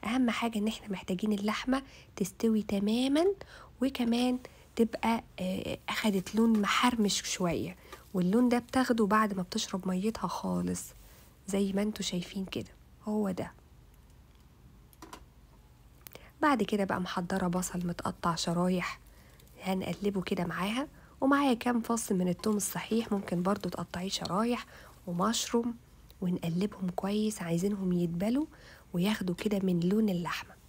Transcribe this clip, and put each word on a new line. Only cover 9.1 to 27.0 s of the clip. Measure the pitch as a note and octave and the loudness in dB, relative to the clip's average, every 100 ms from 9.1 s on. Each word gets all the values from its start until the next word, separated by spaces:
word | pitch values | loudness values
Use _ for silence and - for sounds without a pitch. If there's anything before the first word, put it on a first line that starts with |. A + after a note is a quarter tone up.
| G#3+ G#3+ | 4 2
ما | G3 | 0
بتشرب | F3+ A3+ - G3 F#3 | -4 -4 -4 -4 -2
ميتها | F#3 G#3 A3+ F3+ | 0 -2 -2 -4
خالص، | - F#3+ F3+ F3+ F3 - - - - - - - | -4 -2 -2 -2 -4 -8 -16 -20 -20 -20 -20 -4
زي | G3 G3 | 0 0
ما | G3 | 0
انتوا | G#3 G#3+ | -2 -2
شايفين | F#3+ F3+ F3 - | -4 -4 -4 -6
كده، | F#3+ - - - - - - | -6 -6 -8 -14 -20 -14 -4
هو | G#3+ G3+ | -2 0
ده. | F#3 G3 - - - - - - - - - - - - - - - - - - - - - - - - - - - - - | -2 -6 -10 -20 -20 -20 -20 -20 -20 -20 -20 -20 -20 -20 -20 -20 -20 -20 -20 -20 -20 -20 -20 -20 -20 -20 -20 -20 -20 -20 2
بعد | D#4 C4+ | 4 4
كده | G3+ G#3 | 2 0
بقى | F#3+ - | 0 0
محضرة | F3+ - F3 F#3+ F#3 | -2 -4 -2 0 0
بصل | F3 F#3 F3+ F3 | 0 -2 -2 -4
متقطع | F3 - F3+ F3 | -2 -4 -2 -2
شرايح، | E3 - E3+ F3+ F#3 E3+ - - - - - - - | 0 0 2 2 2 -2 -8 -16 -20 -20 -20 -20 -12
هنقلبه | F#3 F#3 - F3 G3+ G3 | -4 -4 -2 -2 -2 -2
كده | F3 F#3+ | -2 -2
معاها، | F3 E3 F#3+ A3+ D4 - - - | -2 -2 -2 -2 -4 -10 -20 0
ومعايا | C4+ C#4 C#4+ | 4 6 6
كام | A#3 B3 A#3+ | 2 2 0
فص | A3+ A#3 - | 0 -2 2
من | G3 F3+ | 2 2
التوم | F3 - G#3 | 0 2 0
الصحيح | G3 E3+ - A3+ A3+ | 0 -4 -2 0 0
ممكن | G3+ G3 F3 | -2 0 0
برضو | F3+ G3+ F3+ | 0 0 -2
تقطعيه | - E3+ F3 F#3 | -6 -8 -6 -6
شرايح، | - - F3 A#3 A#3+ - - - - - | -4 -2 0 0 0 -4 -16 -20 -16 -8
ومشروم، | E3+ G3 A3+ - A#3 A#3 A#3 - - - - | 0 0 0 0 0 0 -6 -14 -20 -20 -6
ونقلبهم | F3+ F3+ E3+ E3 G#3 - F#3 | -2 0 0 0 -2 -2 -4
كويس، | F3 | -2